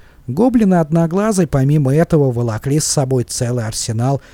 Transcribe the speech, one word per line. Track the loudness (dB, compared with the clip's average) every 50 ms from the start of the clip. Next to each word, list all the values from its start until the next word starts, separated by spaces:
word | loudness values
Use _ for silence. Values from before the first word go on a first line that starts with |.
| -20 -20 -20 -18 -12
Гоблин | -6 -2 0 2 2 2 2 2 4
и | 4 2
Одноглазый, | 2 2 2 0 0 0 0 -2 -2 0 0 0 0
помимо | 0 0 0 2 2 2 2 2 2 2
этого, | 2 2 2 2 2 2 2
волокли | 0 -2 -2 -2 -4 -4 -4 -2 -2 -2
с | -2
собой | -2 -2 -2 0 0 0 -2 -2
целый | -4 -4 -6 -4 -4 -2 -4 -4
арсенал | -6 -6 -8 -6 -6 -4 -2 -2 -2 -2 -4 -6 -12